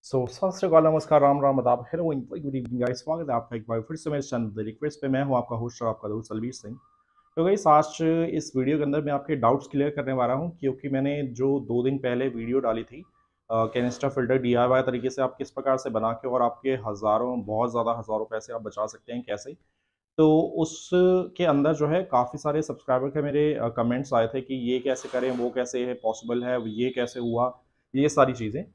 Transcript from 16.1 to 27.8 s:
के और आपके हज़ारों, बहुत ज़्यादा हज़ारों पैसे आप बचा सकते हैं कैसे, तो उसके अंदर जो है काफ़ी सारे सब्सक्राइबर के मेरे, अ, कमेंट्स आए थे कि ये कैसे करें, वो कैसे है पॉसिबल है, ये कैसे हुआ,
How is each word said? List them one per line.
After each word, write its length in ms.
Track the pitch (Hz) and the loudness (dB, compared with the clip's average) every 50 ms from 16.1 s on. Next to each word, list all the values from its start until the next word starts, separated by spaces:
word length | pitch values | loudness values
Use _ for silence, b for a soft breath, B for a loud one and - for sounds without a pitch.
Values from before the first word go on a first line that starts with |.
के 160 | 117 113 - 131 | -2 -4 -4 -2
और 140 | 123 123 | 0 2
आपके 280 | 120 120 120 - - 135 | 2 0 0 -2 -2 -2
हज़ारों, 720 | 135 123 107 110 104 101 107 107 107 113 123 127 127 123 | -2 -2 -2 -6 -6 -2 0 2 2 2 2 -2 -4 -4
बहुत 280 | 101 98 107 107 117 123 | -4 -4 0 0 0 0
ज़्यादा 220 | 113 120 113 117 | 0 0 0 0
हज़ारों 320 | 117 117 110 110 110 107 110 | -2 -2 -4 -4 -4 -4 -4
पैसे 280 | - 113 110 - - | -4 -6 -8 -8 -8
आप 100 | 117 113 | -10 -8
बचा 240 | 110 107 98 104 107 | -8 -8 -6 -4 -6
सकते 260 | 107 - - _ - | -6 -6 -14 _ -10
हैं 100 | 120 123 | -8 -8
कैसे, 340 | 120 - 104 104 - 135 165 _ _ _ _ _ _ _ _ _ _ _ _ - | -6 -6 -8 -8 -8 -14 -18 _ _ _ _ _ _ _ _ _ _ _ _ 4
तो 220 | 156 156 156 160 | 6 6 6 6
उसके 1040 | 175 - - 165 160 160 - - - - 180 180 185 185 185 185 180 180 - - 175 | 4 2 0 -2 -2 -2 -4 -12 -8 0 2 4 6 6 4 4 0 -2 -4 0 2
अंदर 300 | 165 147 143 143 156 160 | 2 4 4 4 2 2
जो 120 | 139 151 | 2 0
है 160 | 147 160 180 - | 2 2 0 0
काफ़ी 340 | - - 123 123 - - 143 | 2 2 2 2 0 -4 -6
सारे 240 | - 151 147 156 | -4 -2 0 0
सब्सक्राइबर 460 | 151 - 127 - _ - 127 127 131 139 | -2 -4 -8 -10 _ 0 0 0 0 0
के 140 | 139 151 | -2 -2
मेरे, 320 | 143 143 139 147 151 151 151 | -2 0 2 2 2 2 2
अ, 140 | 123 113 117 | 0 -2 -4
कमेंट्स 460 | 117 123 117 120 120 127 135 135 135 | -2 0 0 0 0 -2 -2 0 2
आए 120 | 117 113 | 2 2
थे 140 | 113 - 131 | 2 0 -6
कि 140 | 127 131 131 | -6 -6 -8
ये 240 | 131 120 120 127 127 | -4 -2 0 0 0
कैसे 300 | 123 139 127 127 - - | 0 -2 -2 -2 -4 -4
करें, 220 | - 127 127 131 | -4 -2 -2 0
वो 200 | 127 123 120 123 | -2 0 -2 -2
कैसे 360 | 120 127 123 123 - 127 123 | -2 -2 -4 -2 -2 -4 -4
है 80 | 123 123 | -4 -6
पॉसिबल 500 | 123 - 110 110 - - 117 120 123 123 | -4 -2 -4 -4 -4 -6 -4 -4 -2 -2
है, 240 | 123 127 123 113 110 | -2 -2 -2 -2 -4
ये 220 | 107 110 123 131 | -2 -2 -2 -2
कैसे 300 | 127 127 123 120 - 127 | 0 -2 -4 -4 -4 -4
हुआ, 400 | 120 117 117 117 123 127 - - _ _ _ _ | -4 -2 0 0 0 -2 -2 -8 _ _ _ _